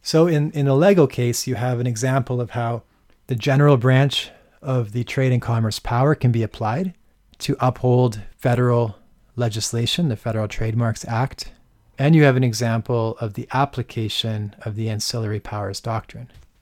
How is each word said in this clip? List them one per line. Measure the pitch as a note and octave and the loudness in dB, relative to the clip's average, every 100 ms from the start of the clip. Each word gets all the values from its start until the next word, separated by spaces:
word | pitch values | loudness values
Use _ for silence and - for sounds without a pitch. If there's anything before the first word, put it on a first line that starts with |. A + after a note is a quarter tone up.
So | - D#3+ E3+ | 0 2 4
in, | D3+ D3+ | 2 0
in | D3 C#3 | 0 2
the | |
Lego | C3+ F#3 F#3+ C#3+ | 4 6 6 4
case, | - A#2+ A#2 - | 2 -2 -2 -4
you | |
have | A#2 B2 A#2+ | -4 -2 -2
an | B2 | -4
example | A2 C3 C3 A#2 B2 | -2 -2 -2 -2 -4
of | A#2+ | -4
how | B2 A#2 A#2 - _ _ _ - | -4 -4 -6 -10 _ _ _ -8
the | B2 | -4
general | D3 C#3 D3 C3+ | 2 4 6 6
branch | B2+ C3 C#3 - - - _ _ | 4 4 4 0 -6 -14 _ _
of | - B2+ G#2+ | -4 -4 -2
the | A#2+ | -6
trade | A#2+ - C3 | -4 -2 0
and | B2 | 0
commerce | - A2+ A2+ - | 0 0 0 -4
power | - A#2+ C#3 | -4 0 2
can | D3+ B2+ | 2 2
be | A#2 | 2
applied | A2 - A2 B2+ F#3+ - _ _ _ - | -2 -4 -4 -2 -6 -8 _ _ _ -8
to | - C#3+ | -6 0
uphold | B2 - B2 B2 B2 G#2+ - - | -2 0 2 4 2 -2 -12 -4
federal | C3 A#2+ B2 A#2+ A2+ - _ _ _ | 0 2 2 2 0 -6 _ _ _
legislation, | A#2+ A#2 A2 - A#2 A#2 - E3 | -4 -4 -2 -4 -2 -2 0 -2
the | G#2+ | -2
Federal | A#2+ A2 G#2+ | -4 -4 -4
Trademarks | - A2+ A2+ A#2 G#2+ - | -4 -2 0 0 -2 -4
Act, | A2+ C3+ - - - _ _ _ - | -2 -4 -6 -16 -18 _ _ _ -2
and | C#3+ | 4
you | D#3+ | 6
have | C#3+ B2+ | 6 6
an | |
example | B2+ G#2+ A#2+ A#2 - A#2+ A2+ A2 | 2 0 -2 -2 -2 -2 -2 -4
of | A2 | -6
the | G2+ A#2+ | -8 -4
application | C3 C#3 - A#2 - A2 - A2+ G#2+ G#2 - | -2 -2 -4 -8 -6 -4 -4 -4 -6 -8 -10
of | A2+ G#2 | -10 -6
the | A2+ | -4
ancillary | G#2+ - A#2 A2 G#2 | -4 -4 -4 -4 -6
powers | - G#2 G2+ G2 | -6 -8 -8 -8
doctrine. | - A2 - A2+ B2 - - _ | -6 -6 -8 -16 -20 -20 -20 _